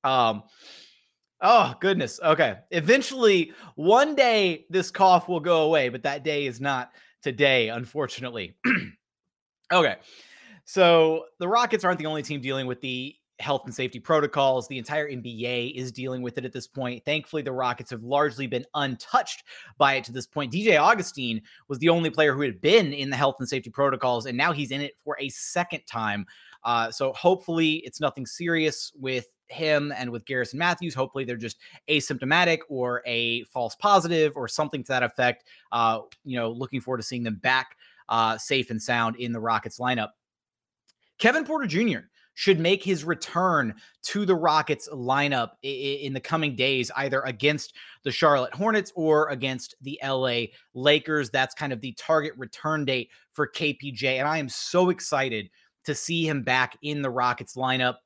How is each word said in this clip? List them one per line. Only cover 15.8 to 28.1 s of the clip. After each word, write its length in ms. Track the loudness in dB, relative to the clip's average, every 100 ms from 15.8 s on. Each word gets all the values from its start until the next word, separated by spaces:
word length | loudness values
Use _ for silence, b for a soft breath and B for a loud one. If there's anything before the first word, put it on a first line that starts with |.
| -10
dealing 280 | -8 -8 -6
with 160 | -6 -8
it 60 |
at 80 | -10
this 160 | -12 -12
point. 380 | -8 -8 -6
Thankfully, 360 | -4 -4 -4 -6
the 120 | -4
Rockets 360 | -2 -2 -4 -10
have 140 | -12
largely 440 | -2 0 0 -2 -4
been 180 | -6 -4
untouched 720 | -4 -4 -6 0 0 0 -12 -16 B B _
by 160 | 4
it 100 | 4
to 80 | -4
this 160 | -10 -8
point. 240 | -6 -4
D 140 | 0
J 100 | 4
Augustin 680 | 6 6 4 0 -6 -4 -4 b b _
was 100 | 0
the 80 | 4
only 220 | 4 2
player 240 | 4 4
who 80 | 4
had 180 | -2 0
been 320 | 4 6 4
in 180 | -2 -4
the 60 |
health 220 | 2 0 0
and 80 | -6
safety 220 | -6 -6
protocols, 560 | 0 0 2 0 -2
and 120 | -4 0
now 140 | 0
he's 200 | 0 -4
in 100 | -6
it 160 | -8 _
for 100 | -10 -8
a 80 | -8
second 540 | -8 -6 -4 -4 -8 -10
time. 360 | -6 -4 -4 -8 B B B
Uh, 260 | -2 0 -2
so 220 | -2 -4
hopefully 640 | 2 2 2 -2 0 0 0
it's 160 | -8 -4
nothing 240 | -4